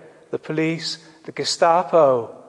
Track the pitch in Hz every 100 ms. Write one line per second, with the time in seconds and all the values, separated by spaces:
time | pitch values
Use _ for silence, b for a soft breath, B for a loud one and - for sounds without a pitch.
0 | B B B 131 - 156 160 165 - -
1 | b b - - 135 - 170 165 175 175
2 | 143 127 113 -